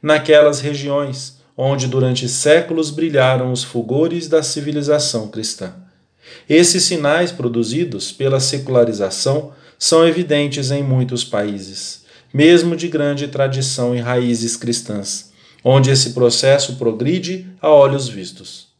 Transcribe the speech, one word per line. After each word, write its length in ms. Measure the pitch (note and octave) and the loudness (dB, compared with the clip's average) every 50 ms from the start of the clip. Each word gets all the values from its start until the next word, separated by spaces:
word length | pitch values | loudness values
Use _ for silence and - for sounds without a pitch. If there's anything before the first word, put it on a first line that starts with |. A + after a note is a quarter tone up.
naquelas 600 | - D3 D3+ D3+ C#3 - D3+ D3+ D3+ D3 D3 C#3 | 2 2 0 2 4 6 6 8 8 6 4 2
regiões 760 | C3 D3 D3 C#3 C#3 C#3+ C#3 C#3+ D3 C3+ B2+ - - - - _ _ _ _ - | -4 -4 -6 -4 -4 -4 -2 -2 -2 -4 -8 -10 -12 -16 -16 _ _ _ _ -4
onde 280 | B2+ C3+ C#3 C3+ B2+ B2+ | -2 -2 0 0 -2 -2
durante 400 | B2+ C3+ B2+ B2+ B2 B2 B2+ A#2+ | 0 0 2 2 0 -2 -4 -4
séculos 600 | - - - D3 D3+ E3+ E3+ - E3 E3 D#3+ D3 | -4 -2 2 4 4 4 4 0 -4 -4 -4 -4
brilharam 640 | D3 D3+ D#3+ E3 D3 C#3 B2+ B2+ C3 B2+ B2+ B2+ | -4 -4 -4 -2 0 2 2 2 2 0 0 -2
os 140 | B2+ B2 - | -4 -4 -6
fulgores 640 | - - A#2+ A#2 G#2+ B2 C#3 D#3 E3+ E3+ E3+ E3 D3+ | -6 -6 -8 -6 -4 -2 0 0 0 -2 -4 -6 0
da 120 | D#3 D#3+ | 0 0
civilização 880 | D3 - - D#3 C#3+ D3 D3 D3 C#3+ C#3+ D3+ D3 C#3+ - - A#2 A2 G#2 | 0 0 -6 -6 -6 -6 -4 -4 -2 0 0 0 0 -2 -4 -4 -6 -6
cristã. 460 | - A2 G#2+ G#2 - - F#2+ F2+ F#2 - - _ _ _ _ _ _ _ _ - - - _ _ | -10 -10 -8 -8 -8 -10 -12 -14 -14 -16 -20 _ _ _ _ _ _ _ _ -20 -20 -20 _ _
Esses 360 | D3+ D#3+ F3 E3+ - F3+ E3 | 4 6 6 6 4 0 0
sinais 500 | - F#3 E3 D3 C#3+ D3 E3 F3 E3+ - | -2 -2 0 0 0 2 2 0 -2 -2
produzidos 800 | - C3 B2 A#2 A#2 A#2 A2 A#2+ D3+ F3 E3+ A#2 G2 - - - | -4 -4 -4 -2 -2 -2 -2 -2 -4 -4 -4 -6 -10 -10 -12 -8
pela 260 | - C3+ C3+ C3+ C3+ | -4 -2 0 0 0
secularização 1120 | C3 - - C#3+ C3+ - C3 B2 A#2 A2 G#2+ G2+ G2+ F#2+ - - - C3 C#3 D3+ D3+ - - _ _ - _ _ | 0 -2 -4 -4 -6 0 2 2 2 2 2 -4 -4 -4 -4 -4 -2 -2 -2 -2 -4 -8 -16 _ _ -20 _ _
são 300 | - - E3+ D#3+ E3 E3+ | -2 0 2 4 4 2
evidentes 640 | E3 F3 F3+ D3 D3+ D3 D3 C#3+ C3 C#3 C#3 B2+ | 2 0 -2 -2 -2 -2 -2 -2 -4 -6 -6 -4
em 100 | C#3 C#3 | -4 -4
muitos 440 | C#3+ C3+ C3 B2+ B2+ A#2+ B2 A#2+ - | -2 -2 0 0 0 -2 -4 -6 -8
países, 800 | - - G#2 G2+ G#2 G2+ G2+ F#2+ F#2+ F#2+ - - - - - _ _ _ - _ _ _ | -6 -4 -6 -4 -4 -6 -10 -12 -14 -14 -14 -14 -14 -14 -16 _ _ _ -20 _ _ _
mesmo 440 | C3+ D3 D#3+ F3 E3+ E3 F3 E3 D#3 | 4 6 6 6 6 4 2 -2 -4
de 100 | D#3+ E3+ | -6 -4
grande 400 | D#3+ D3+ D3 C#3+ C#3+ C#3 C#3 C#3 | -4 -2 -2 -2 -2 -4 -6 -8
tradição 680 | - C3+ C3+ C3+ C3+ C3+ C3 - - - B2 B2 B2 | -2 -2 -2 -2 0 -4 -4 -4 -4 -2 -2 -2 -2
e 60 | B2 | -2
raízes 560 | A#2 A#2+ B2 B2 B2 A#2+ A#2+ A2+ A#2 A#2 A2+ | -2 -2 0 0 0 0 0 -2 -2 -4 -6
cristãs, 760 | - - A#2 A#2 - - - A2 G#2 G2 - - - - _ _ _ _ _ _ _ | -6 -4 -4 -4 -4 -6 -8 -10 -8 -8 -8 -10 -10 -12 _ _ _ _ _ _ _
onde 300 | _ B2 C3 C3+ C3+ C3 | _ 4 6 6 6 4
esse 200 | C#3 B2+ C3 B2 | 4 2 2 0
processo 680 | A#2+ C3 B2 A#2+ A#2+ - - C3+ C#3 C#3 C#3 - B2+ - | 0 2 2 2 2 4 4 4 4 4 2 -2 -6 -2
progride 680 | B2 A#2 A2 A2 A#2+ C#3+ F3 F#3 F#3 F3 F#3 F#3 - - - _ | -2 -2 -2 -2 -2 -2 -2 -2 -2 -6 -8 -10 -10 -14 -20 _
a 80 | - D#3 | 2 6
olhos 380 | D3+ D3 C#3 C3+ C3+ C#3 C3 A#2+ | 6 8 8 6 4 -2 -4 -6
vistos. 640 | G#2+ G2 F2+ F2 - - G2 - - - - _ _ _ | -10 -12 -14 -14 -16 -18 -20 -20 -20 -20 -20 _ _ _